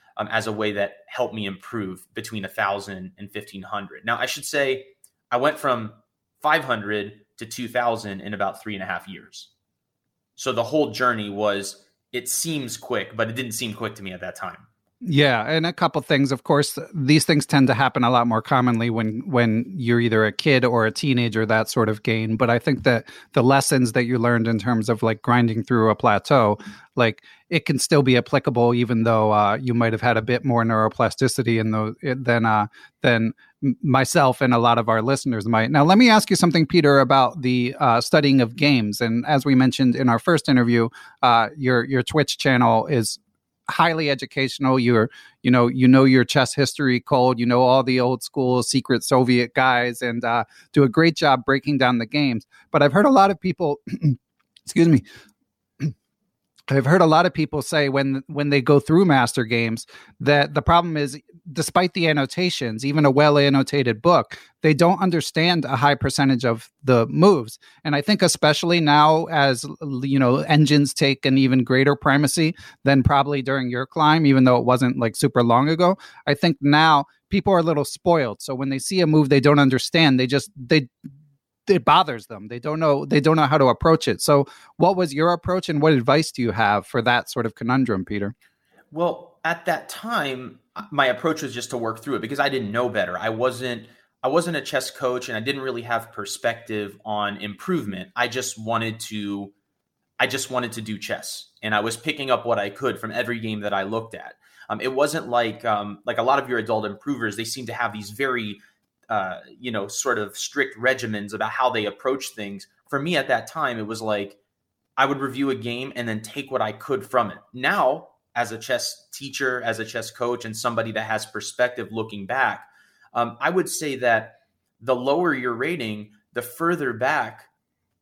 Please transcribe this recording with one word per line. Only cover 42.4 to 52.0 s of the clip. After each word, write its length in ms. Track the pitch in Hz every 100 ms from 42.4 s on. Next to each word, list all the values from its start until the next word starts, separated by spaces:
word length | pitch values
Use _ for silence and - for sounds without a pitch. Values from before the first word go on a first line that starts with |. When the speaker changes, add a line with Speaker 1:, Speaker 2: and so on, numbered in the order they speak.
| 143 123 120 113 -
Speaker 2:
is 300 | 131 107 - _ _ _ _ -
highly 380 | - 170 160 147
educational. 720 | 139 131 - 135 - 131 131
You're, 320 | 120 117 117 - - _
you 80 | 123
know, 160 | 123 120
you 200 | 131 127
know 160 | 135
your 200 | 135 131
chess 320 | 120 147 127 -
history 440 | 127 - 135 123
cold, 380 | - 139 127 117
you 80 | 120
know 160 | 123
all 220 | 127 135
the 160 | 127 127
old 240 | 123 123
school 400 | - 143 127 127
secret 400 | 123 135 - 120
Soviet 500 | - 131 123 123 120
guys, 480 | 135 131 123 123 117
and, 240 | 123 117 117
uh, 200 | 117 - _ _
do 80 | 147
a 80 | 135
great 260 | 131 165 156
job 300 | 151 131 127
breaking 320 | 135 135 139
down 220 | 127
the 80 | 120